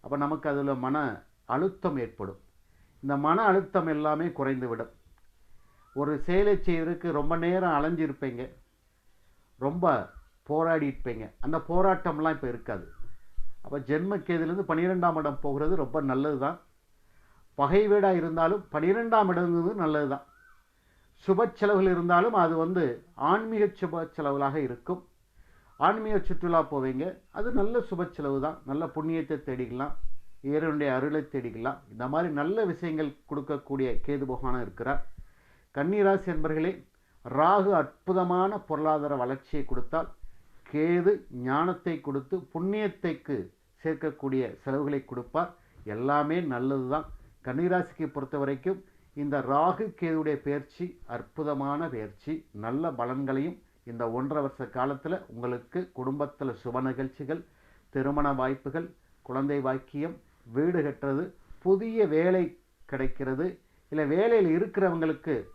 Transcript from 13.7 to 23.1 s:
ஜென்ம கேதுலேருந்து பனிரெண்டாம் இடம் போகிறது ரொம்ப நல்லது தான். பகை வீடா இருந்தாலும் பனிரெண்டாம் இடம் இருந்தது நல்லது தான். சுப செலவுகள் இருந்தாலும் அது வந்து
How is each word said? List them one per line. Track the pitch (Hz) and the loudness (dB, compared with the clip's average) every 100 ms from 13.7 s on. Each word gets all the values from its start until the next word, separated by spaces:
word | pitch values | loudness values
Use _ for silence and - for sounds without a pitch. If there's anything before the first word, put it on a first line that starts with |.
| 139 | -6
ஜென்ம | 135 151 185 202 | 0 0 0 -4
கேதுலேருந்து | - 170 165 185 185 | -2 -2 0 -2 -2
பனிரெண்டாம் | 160 180 185 175 160 | 0 2 2 2 2
இடம் | 147 135 | -2 -2
போகிறது | 147 139 151 - | -2 0 2 2
ரொம்ப | 131 151 | 2 0
நல்லது | 139 131 147 139 | 0 0 0 0
தான். | 139 175 _ _ _ _ _ - _ - - - | -2 -4 _ _ _ _ _ -20 _ -20 -14 0
பகை | 139 190 | 4 4
வீடா | 214 208 196 | 6 6 6
இருந்தாலும் | 180 165 165 165 202 - | 4 0 2 2 2 -2
பனிரெண்டாம் | 151 160 214 233 220 190 | 0 2 2 4 4 4
இடம் | 175 175 | 2 2
இருந்தது | 170 170 | 2 0
நல்லது | 214 156 151 143 | 0 0 2 0
தான். | 139 - _ - - _ _ _ _ _ _ | -4 -8 _ -20 -20 _ _ _ _ _ _
சுப | - 190 226 | 0 2 2
செலவுகள் | - 208 202 190 | 2 4 6 6
இருந்தாலும் | 175 175 175 226 214 | 4 6 6 6 4
அது | 170 160 | 4 4
வந்து | 165 185 143 117 - | 2 2 0 -2 -12